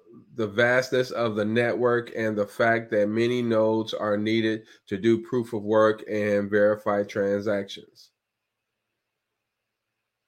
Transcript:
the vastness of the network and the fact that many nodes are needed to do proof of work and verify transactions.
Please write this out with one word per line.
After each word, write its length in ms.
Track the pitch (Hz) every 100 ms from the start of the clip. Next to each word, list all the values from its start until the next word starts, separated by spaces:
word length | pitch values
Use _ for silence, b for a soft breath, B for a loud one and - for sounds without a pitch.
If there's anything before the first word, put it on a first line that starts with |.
| _ 120 - 127
the 120 | 107
vastness 640 | 101 120 127 127 127 127
of 240 | - 117 107
the 80 |
network 680 | 104 117 120 104 120 120 117 -
and 220 | 110 104
the 100 | 101
fact 420 | - 117 113 117
that 180 | 107 104
many 320 | 110 120 123
nodes 520 | 117 110 110 110 107
are 240 | - 107 104
needed 460 | 107 113 110 110 - b -
to 100 | 101
do 240 | 113 113
proof 300 | - 123 117
of 100 | 110
work 400 | 104 110 110 107 -
and 400 | 107 104 101 101
verify 540 | 104 104 107 107 101
transactions. 1080 | 101 110 98 101 104 101 101 - - _ - _ _ _ _ _ _ _ _ _ _ _ _ _ _ _ _ _ _ _ _ _